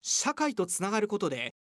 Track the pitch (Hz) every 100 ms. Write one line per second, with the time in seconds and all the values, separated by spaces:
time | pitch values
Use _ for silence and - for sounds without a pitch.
0 | - - 277 302 294 - 175 - 196 214
1 | 208 202 165 127 120 - _